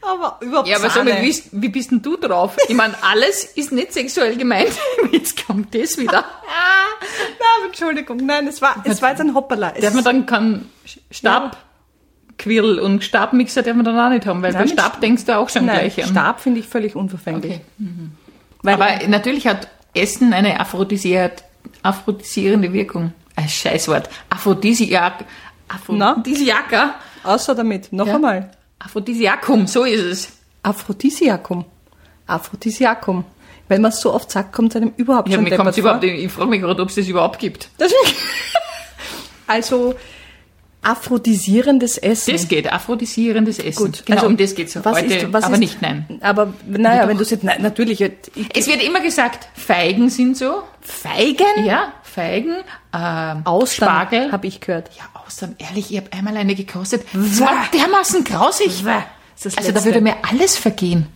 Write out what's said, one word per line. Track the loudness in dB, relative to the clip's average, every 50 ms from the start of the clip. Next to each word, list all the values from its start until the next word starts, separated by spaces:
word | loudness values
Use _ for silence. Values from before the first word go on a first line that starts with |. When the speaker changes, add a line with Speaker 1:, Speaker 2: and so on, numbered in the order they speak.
| -4
Speaker 1:
Aber | -4 -4 -2 -4 -6 -6 -6
überhaupt | -10 -2 0 0 0 2
Speaker 2:
Ja, | 0 2
aber | 2 2
sag | 2 2 2
mal, | 2
Speaker 1:
Sahne. | 2 2 2
Speaker 2:
wie | 0
ist, | -2 -2 -6 -8
wie | -6 -4 -4 -2
bist | -2 -4 -2 0
denn | 0 0
du | 0 -2 -4 -2
drauf? | -2 0 2 2 0 0 2 2 2 4
Ich | 4
mein, | 2 2 2 0 0
alles | 0 2 2 4 2 2 0 -2 -6
ist | -8 -6 -6 -6 -2
nicht | -2 -2 -2 -2 -4
sexuell | -6 -6 -4 -2 0 0 0 0
gemeint. | 0 0 0 2 2 2 0 0 -2 -4 -4
<laughs> | 0 0 0 2
Jetzt | 2 0 0 -2 -8 -8 -6
kommt | -4 -4 -4 -4 -4 -4
das | -4 -2 -2 -4 -4
wieder. | -2 0 0 0
Speaker 1:
<laughs> | 0 -2 -12 -18 -12 -8 -4 -2 2 2 4 2 2 0 -4 -8 -10 -12 -8 -8 -8 -8 -6 0
Nein, | 2 4 4 4 2 -4
Entschuldigung. | -6 -4 -4 -4 -4 -4 -6 -8 -6 -4 -2
Nein, | 0 0 0 -2 -4
es | -4 0 2
war, | 2 2 2 -2
es | -2 -2 2 2
war | 0
jetzt | 0 2
ein | 0 2 2
Hoppala. | 0 0 0 -4 -2 -2 -4 -2
Es | 0
Speaker 2:
Darf | 0 2 2
man | 4 2
dann | 4 2 2 2
keinen | 2 0 2 2 2 0 -2 -6 -14 _ _ _ -20 -20 -20 _ _
Stab-, | -20 -2 0 2 2 2 0 -2 -10
Speaker 1:
Ja. | -14 -20 _ _ _ _ _ _ _ _ _ _ _ _ _ -20 _
Speaker 2:
Quirl | -2 0 2 4 4 4 2 2
und | 2 0 0 0 -2
Stabmixer | 0 0 0 0 4 2 2 2 2 0 -2
darf | 0 0 2
man | 2 2
dann | 2 2 2
auch | 2 2
nicht | 2 2 0
haben, | -2 -4 0
weil | 0 0 0
Speaker 1:
Nein, | 2 2
Speaker 2:
bei | 2
Speaker 1:
mit | 2 2
Speaker 2:
Stab | 0 0 0
Speaker 1:
Sch-, | 0
Speaker 2:
denkst | 2 2 2 2 2
du | 0 0 0
auch | 0 0
schon | 0 0 2 2
Speaker 1:
nein, | 2 2
Speaker 2:
gleich | 0 0 -2 -4 -4
an. | 0
Speaker 1:
Stab | 2 2 2 2 0 0
finde | 0 -2 -2 -2
ich | -2 -4
völlig | -4 -4 -4 -4 -4
unverfänglich. | -4 -6 -6 -6 -8 -8 -8 -6 -6 -6 -8 -10 -10
Speaker 2:
Okay. | -12 -20 _ _
Mhm. | -12 -10 -10 -12 -14 -14 -16 -18 _ -20 _ _ _ _ _ _ 0
Speaker 1:
Weil | 0 2 4
Speaker 2:
Aber | 2 2 0 0 0 2
natürlich | 2 2 2 0 -4 0 0
hat | 0 0 -2 -4 -14 -20 _ _ _ _
Essen | -2 -2 -2 0 2 4 4 4
eine | 4 2 2 2 0
aphrodisiat-, | -2 -4 -2 -4 -2 -2 -2 -2 0 0 2 2 0 0 -4 -8 -20 _ _ _ _ -20 _ _ _
aphrodisierende | -4 -4 -2 -4 -6 -6 -6 -6 -8 -6 -2 0 2 2 2 2 0 -2
Wirkung. | -2 -4 -4 -4 -6 -6 -6 -8 _ _ _ _
Ein | -6 -4 -4
Scheißwort. | -4 -4 -4 -2 -2 -2 0 0 -2 -2 -2 -6 -16 -18 -8 -8
Aphrodisiak. | -8 -2 2 0 0 2 4 2 2 2 2 2 2 2 0 0 -2 -6 -16 -18 -18 -20 -20 -20 -20 _ _ _ -14 -14 -8 -4
Speaker 1:
Na? | -2 2 2 2
Speaker 2:
Aphrodisiaka. | 2 2 0 -2 0 0 2 2 2 2 0 0 2 2 2 2 0 -8 -16 -20 -20 -12 0
Speaker 1:
Außer | 0 0 0 2 0 0
damit. | 0 0 -2 -2 -4 -6 -8 -4
Noch | -2 0 0
Speaker 2:
Ja. | 2
Speaker 1:
einmal. | 2 2 2 0 0 -4 -8 _ _ _ _ _ _
Speaker 2:
Aphrodisiakum, | -20 -10 -8 -8 -6 -4 -2 0 2 2 2 0 2 2 4 4 4 4
so | 2 2 2
ist | 2 2 0
es. | 0 -2 -4 -6 -10 -12 -16 _ _ _ _ _ _
Speaker 1:
Aphrodisiakum. | -4 -4 -4 -6 -8 -8 -2 0 -2 0 2 2 2 2 0 -4 -6 -8 -8 -8 -12 _ _ _ _ _ _ _ _ _ _ _ -6
Aphrodisiakum. | -6 -6 -6 -8 -14 -6 -6 -6 -2 2 2 2 2 0 -2 -4 -2 -2 -4 -8 _ _ -20 -20 -20 -20 -2 _
Wenn | 2 4
man's | 4 2 2 2
so | 0 0 0
oft | 0 -2 -4
sagt, | -6 -6 -6 -6 -2
kommt | 0 0 2 2
einem | 0 -2 -2 -2 -2
überhaupt | 0 2 2 2 2 2
Speaker 2:
Ja, | 2
Speaker 1:
schon | 2 2
Speaker 2:
mir | 2 2
kommt's | 2 2 2 2
Speaker 1:
deppert | 2 4 4 2 4
vor. | 2 0
Speaker 2:
überhaupt, | 0 -2 -6
ich | -6
frag | -4 -4 0 0
mich | 0 0
grad, | 0 -2 -2 -2
ob's | -2 -4 -2
das | -4 -4 0
überhaupt | 0 0 0 0 0 -4
gibt. | -8 -8 -8 -8 -18 -20 _ _
Speaker 1:
Das | 0 4 4 4 4 4 2 -2 -6 -8 -8 -8 -8 -2 -2 -2 -2 -2 -14
<laughs> | -16 -16 -20 -20 -18 -16 -14 -14 -14 -16 -18 -20 -20 -4 -2
also, | -2 -2 0 0 0 0 0 0 -2 -4 -10 -20 -20 -20 -20 -20 -20 -20 _ _ _ _ _ _ _ _
aphrodisierendes | -2 -2 -2 -2 -2 -2 -2 0 2 2 0 2 2 2 2 4 4 4 4 2 2 0 -4 -2
Essen. | 0 0 0 0 0 -2 -2
Speaker 2:
Das | -2 0 0
geht, | -2 -2 0 -2
aphrodisierendes | -4 -4 -4 -4 -4 -4 -4 -6 -2 0 0 0 2 2 2 0 0 -4
Essen. | -6 -8 -2 -2 -2
Speaker 1:
Gut, | -2 -2 -6 -2
Speaker 2:
Genau, | 0 2 4
Speaker 1:
also, | 4 4
Speaker 2:
um | 4 4
das | 2 0 0
geht's | -4 -8 -8 -8 -4 -2
Speaker 1:
was | 0 2 2
Speaker 2:
heute, | 2 2 0
Speaker 1:
ist, | 0 -2 0 0
was | 0 2
Speaker 2:
aber | 4 4
Speaker 1:
ist, | 4
Speaker 2:
nicht, | 2 2 0 -4
nein. | -4 -4 -4 -4 -8 -10 -12 -4
Speaker 1:
aber, | -2 0 2 2 0 0 -2 -12 -12 -8
naja, | -2 2 4 4 6 4 4
Speaker 2:
Ja, | 4
Speaker 1:
wenn | 4 0
Speaker 2:
doch. | 0
Speaker 1:
du | 0
sagst, | -2 -2 0
na, | -2 -2 0
natürlich, | 0 -2 0 0 0 0 0 0
ich | -2 -2 -2 -8 -20 -18 -12 -10 -10 -2 -2
Speaker 2:
Es | -2 2 2
wird | 2 0 2
immer | 0 0 0
gesagt, | 0 0 0 0 0 0 -2 -8 -16 -20 -20
Feigen | -18 0 0 2 2 2 0 2 4 2 2
sind | 4 2 2 2 2 0
so. | -2 -4 -4 -6 -8 -12 -20 -20
Speaker 1:
Feigen? | -18 -16 -16 -12 -10 -8 0 0 2 2 2 2 2 2 2 2 2
Speaker 2:
Ja. | 2 2 0 -2 -4 -8 -18 _ -14 -8
Feigen, | -6 -4 -2 -2 -2 -2 -4 -6 -6 -8 -14 -18 -20 _ _ -8
ähm, | -6 -6 -4 -4 -4 -6 -6 -6 -6 -2
Speaker 1:
Austern, | 0 2 2 2 0 0 2 2 4
Speaker 2:
Spargel. | 4 2 0 0 0 -2 0 0
Speaker 1:
hab | -4 -4 -6
ich | -6 -10 -10
gehört. | -6 -6 -6 -6 -6 -10 -18 -20
Speaker 2:
Ja, | -20 -20 _ -20 -20
Austern, | -18 -14 -12 -12 -12 -12 _
ehrlich, | -14 -8 -8 -8 -8 -6
ich | -8 -8
hab | -8 -8 -10
einmal | -8 -6 -6 -4 -2
eine | 0 0 0
gekostet. | -2 -4 -10 -10 -10 -6 -2 -4 -4 -4 -4
Speaker 1:
Bäh. | -4 -2 -2 0
Speaker 2:
Das | 2 2
war | 4 4 4 2 0 0 2
dermaßen | 2 2 4 4 2 2 2 2 0 0
grausig. | 0 0 2 2 2 4 2 0 0 0 -2 -2
Speaker 1:
Bäh. | -2 -2 -2 -2 -6 -16 -20 _ -20 _
Das | -10 -10
ist |
das | -6 -4 -2
Speaker 2:
Also, | -2 2
da | 2
Speaker 1:
Letzte. | 2 4
Speaker 2:
würde | 4 4 6
mir | 4 4 2 0 -4 -2
alles | 2 2 2 2 2 2
vergehen. | 0 0 0 0 -2 2 2 2 0 0 -4